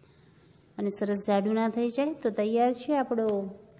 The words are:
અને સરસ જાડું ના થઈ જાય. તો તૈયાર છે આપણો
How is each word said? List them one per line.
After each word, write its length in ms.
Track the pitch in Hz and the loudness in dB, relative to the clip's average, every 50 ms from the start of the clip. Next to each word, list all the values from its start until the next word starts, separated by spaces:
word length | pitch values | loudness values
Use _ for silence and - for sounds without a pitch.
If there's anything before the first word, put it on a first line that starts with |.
| - - - - - - - - - - - - - - - - | -20 -20 -20 -20 -20 -20 -20 -20 -20 -20 -20 -20 -20 -18 -10 -6
અને 120 | 202 202 | -4 -4
સરસ 360 | 196 - 214 202 208 202 196 | -2 -2 -2 -2 -2 -2 0
જાડું 280 | - 208 202 196 208 220 | 2 2 2 2 2 2
ના 140 | 220 226 226 | 2 0 0
થઈ 200 | 214 233 240 240 | 0 0 -2 0
જાય. 260 | 226 - 277 294 320 | 0 0 0 -2 -2
તો 160 | - - 226 | -2 -2 -2
તૈયાર 420 | 208 220 208 214 226 233 240 247 254 | 0 0 0 2 2 4 4 2 2
છે 240 | 247 - - 302 | 0 -2 -2 0
આપણો 540 | 285 262 254 240 226 226 220 208 196 196 190 190 - - - - - | 0 0 0 0 0 0 0 0 0 -2 -4 -8 -14 -18 -20 -16 -10